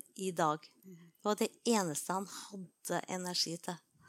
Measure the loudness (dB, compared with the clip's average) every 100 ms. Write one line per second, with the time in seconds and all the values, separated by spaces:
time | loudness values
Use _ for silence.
0 | -8 -6 -2 2 4 2 -4 _ -20 -20
1 | -20 _ 0 2 0 0 2 4 4 0
2 | -2 -2 -2 -10 -12 -12 -12 _ -4 -2
3 | -2 -4 -2 0 0 -2 -6 -8 _ _